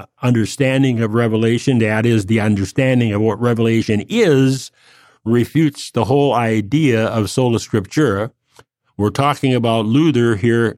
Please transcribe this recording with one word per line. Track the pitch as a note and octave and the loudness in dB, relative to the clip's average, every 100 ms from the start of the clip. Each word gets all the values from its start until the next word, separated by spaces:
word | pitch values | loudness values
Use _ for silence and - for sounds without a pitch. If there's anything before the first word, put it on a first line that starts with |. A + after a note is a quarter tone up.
| - _ | -20 _
understanding | B2 A#2 G2+ - C3 C3+ C3+ A2+ | 0 0 0 -2 0 2 0 0
of | A2+ A#2 | -2 0
Revelation, | A#2 A2 A2+ A#2 - A#2+ | 0 0 0 0 0 0
that | G#2+ G#2+ A#2 | 0 0 0
is, | A2 F#2+ | 0 0
the | A2+ | 0
understanding | G#2+ G2+ G2 - C3 B2+ A2+ | 0 0 -2 -2 0 0 0
of | G2+ | 0
what | A2 G#2 | -2 0
Revelation | A#2+ A2+ A2+ A2+ G#2+ G#2 - | -2 0 0 0 0 -2 -2
is, | A3+ G3 C3+ C3+ C3 - _ _ _ _ _ A2 | 0 2 4 2 0 -8 _ _ _ _ _ -2
refutes | A#2+ A2+ D3+ D#3 - - | 0 0 0 0 -2 -6
the | A#2+ A2 | -2 0
whole | C#3+ C#3+ | 2 2
idea | A2+ A2+ A2 G2+ D#3 D3 A2+ A2 | 0 0 -2 -2 0 2 2 0
of | A2+ G2 | -2 -2
sola | - B2 A2+ | 0 0 -2
scriptura. | - A2 F#2 - C#3 G2 A2 - _ _ _ _ _ - | -2 -4 -2 -2 0 0 -6 -10 _ _ _ _ _ -4
We're | G#2 | -2
talking | G2 C#3 C3+ C3+ | 0 -2 0 0
about | B2 A#2 A2+ G#2+ | 0 0 0 0
Luther | C3 E3 B2 A#2 G#2 | 2 2 2 2 0
here | A#2 A#2 A2+ | 0 0 -2